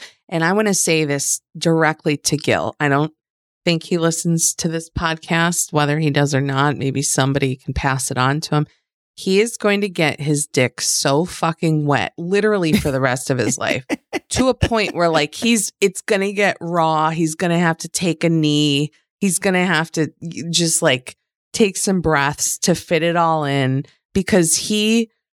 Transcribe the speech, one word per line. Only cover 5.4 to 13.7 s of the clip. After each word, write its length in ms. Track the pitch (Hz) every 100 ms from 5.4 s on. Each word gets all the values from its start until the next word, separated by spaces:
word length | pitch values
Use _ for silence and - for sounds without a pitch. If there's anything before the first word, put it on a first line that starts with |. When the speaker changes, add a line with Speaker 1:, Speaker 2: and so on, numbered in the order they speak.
| 170 170 -
Speaker 1:
whether 260 | 151 147 151
he 100 | 156
does 240 | 143 143
or 80 | 135
not. 340 | 139 135 147 131
Maybe 280 | 135 131
somebody 520 | 143 - 135 139 135 127
can 180 | - -
pass 340 | 139 135 -
it 80 | 131
on 240 | 131 147
to 140 | - 151
him. 120 | 151 _ _ _ _ -
He 260 | 190 190
is 160 | 226 -
going 240 | 208 202
to 80 | 202
get 300 | 175 151 -
his 260 | 147 147 -
dick 340 | - 127 -
so 420 | - - 147 139
fucking 640 | 180 - 165 165 165 151 147
wet, 280 | 131 92 -
literally 560 | 175 202 214 202 165
for 160 | 208 147
the 100 | 135
rest 300 | 131 127 -
of 80 | 127
his 220 | 107 -
life, 260 | 113